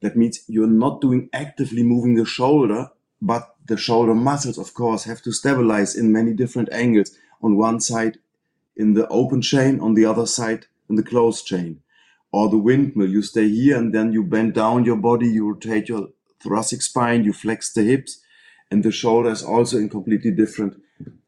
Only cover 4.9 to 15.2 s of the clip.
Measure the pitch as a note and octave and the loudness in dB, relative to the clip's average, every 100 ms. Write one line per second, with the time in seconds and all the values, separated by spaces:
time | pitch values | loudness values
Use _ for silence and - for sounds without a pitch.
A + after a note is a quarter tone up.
4.9 | G#2+ - A2+ - A2 C3+ C3+ A#2 G#2+ G2 | -4 -6 -12 -8 -4 0 2 2 2 0
5.9 | - A2+ G#2+ A#2 A2 B2+ - A#2 A2+ B2 | 0 2 2 2 -2 -4 -4 -4 -2 2
6.9 | A2 F#2+ - _ _ A2 G2+ A2+ A2+ - | 2 2 -4 _ _ 0 2 2 0 -4
7.9 | A#2 A2+ G#2+ _ _ _ _ _ - G#2+ | -2 -4 -6 _ _ _ _ _ -2 2
8.9 | G#2 A2+ G#2+ B2+ B2+ - C#3 C3 C3+ A2 | 2 2 0 0 0 0 2 2 2 2
9.9 | G#2+ A2 A2 A2+ - A2+ A2+ - _ - | 4 4 2 -2 -4 -4 -6 -10 _ -4
10.9 | G#2+ G#2+ A#2+ A#2 G2+ - F#2 E2+ D2+ _ | -2 0 2 2 0 -4 -6 -6 -10 _
11.9 | _ _ _ _ G2+ G#2+ A2 G#2+ C3 C#3 | _ _ _ _ 0 2 2 4 2 2
12.9 | G#2+ F#2+ G2+ G#2 A2+ G#2+ A2 C3+ C3 A#2 | 0 0 0 -2 0 2 2 2 2 0
13.9 | A2 A2+ A2 F#2+ A2 A2+ G2 A2 A#2+ A#2+ | 0 0 0 0 0 0 0 0 2 2
14.9 | A2+ A#2 A#2+ | 0 2 2